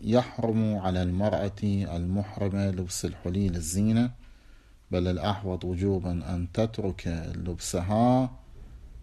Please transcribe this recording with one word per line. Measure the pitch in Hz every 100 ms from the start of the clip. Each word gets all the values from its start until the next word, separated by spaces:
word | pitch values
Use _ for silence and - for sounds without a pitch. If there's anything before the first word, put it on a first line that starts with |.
يحرم | 107 120 120 - 113 110 110 104
على | 92 92
المرأة | 90 90 104 85 98 104
المحرمة | 104 98 87 85 87 98 98 - 101 98 98
لبس | 92 90 - 92
الحلي | - 90 92 98
للزينة، | 87 78 92 107 113 123 - - - - - - - -
بل | 90 90
الأحوط | 90 95 101 101 90 90
وجوبًا | 90 98 95 90 87 92 90
أن | 87
تترك | - 113 110 98 87 90 82 80 87
لبسها | 87 87 - 90 92 107 123 127 123 - - - - - - -